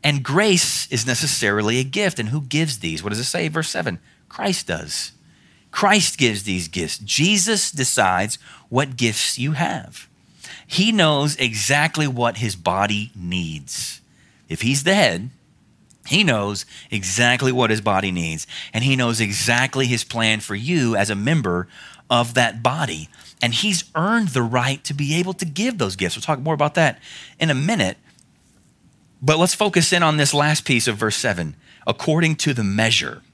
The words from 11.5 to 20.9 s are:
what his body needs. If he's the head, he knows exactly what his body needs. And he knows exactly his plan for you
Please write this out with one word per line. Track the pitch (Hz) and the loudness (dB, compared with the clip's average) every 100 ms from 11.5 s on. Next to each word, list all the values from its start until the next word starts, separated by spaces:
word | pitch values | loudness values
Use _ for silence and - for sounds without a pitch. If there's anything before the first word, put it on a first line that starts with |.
| 110 101 143 160 156 147 | 0 2 2 2 0 -2
what | 123 120 110 | 2 0 0
his | 113 | -4
body | 92 87 92 104 104 113 101 | -2 0 2 0 0 -4 -10
needs. | 87 90 82 78 67 - - - _ _ _ _ _ | -4 -4 -4 -8 -10 -8 -8 -10 _ _ _ _ _
If | 82 | -2
he's | 113 139 | 0 0
the | 151 | 2
head, | 196 143 87 117 - _ _ _ _ _ _ - | 4 4 2 -6 -14 _ _ _ _ _ _ -2
he | 170 | 2
knows | 196 113 101 101 - - - | 2 2 0 -4 -10 -18 -8
exactly | 110 92 92 120 123 131 | -6 -4 2 4 4 2
what | 123 113 | 2 2
his | 107 | 2
body | 107 95 98 | 2 0 0
needs. | 90 82 80 - - - | -2 -4 -6 -10 -14 -6
And | 110 | -2
he | 131 131 | 0 2
knows | 120 113 | 0 0
exactly | 107 98 120 120 131 135 127 | -2 0 0 2 0 0 0
his | 120 | 0
plan | - 117 113 110 | -4 -2 0 0
for | - | -2
you | 101 123 175 120 | -6 -2 2 2